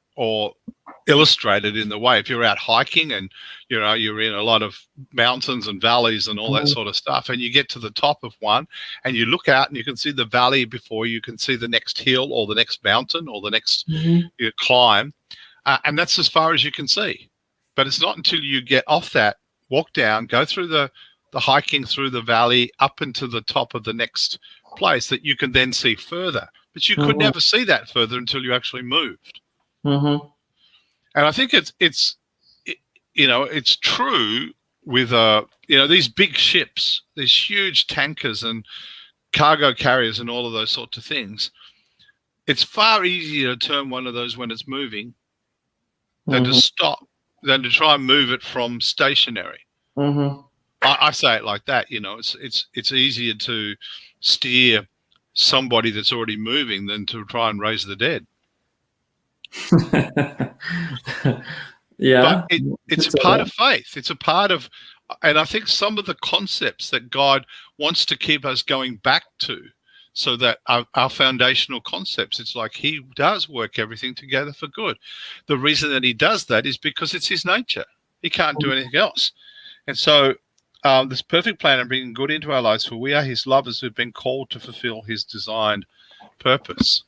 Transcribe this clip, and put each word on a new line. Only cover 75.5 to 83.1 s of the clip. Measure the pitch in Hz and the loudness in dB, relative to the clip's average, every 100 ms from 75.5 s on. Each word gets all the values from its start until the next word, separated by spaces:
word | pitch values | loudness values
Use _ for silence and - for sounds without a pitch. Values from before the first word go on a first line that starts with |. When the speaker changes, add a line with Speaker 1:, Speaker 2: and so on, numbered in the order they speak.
| 139 | 0
Speaker 1:
reason | 143 151 151 | 2 0 0
that | 135 127 | 0 0
he | |
does | 113 156 196 - | 2 2 0 0
that | 113 117 | 0 0
is | 120 | -4
because | 151 - 160 | -6 -6 -6
it's | 175 - | -4 -4
his | 190 175 | -4 0
nature. | 208 240 - - _ _ _ | -2 -2 -6 -8 _ _ _
He | 170 | -4
can't | - 156 143 | 0 0 0
do | 143 | -2
Speaker 2:
Mm-hmm. | 131 | -2
Speaker 1:
anything | 123 143 | 0 0
else. | 214 - - - - - - - - | 0 0 -4 -6 -18 -20 -20 -16 -10
And | 131 | -2
so, | - 147 135 - _ _ _ _ 143 | 4 6 4 0 _ _ _ _ 4
um, | 131 135 | 4 2
this | 131 | -4
perfect | - 170 180 185 | -2 0 0 0
plan | 151 131 | 2 2
of | 120 | 0
bringing | 131 127 | -4 -6
good | 117 143 | -6 -4
into | 151 147 | -4 -2
our | 131 | 0
lives, | 117 110 - | 2 0 -2
for | 117 | -6
we | 131 | -2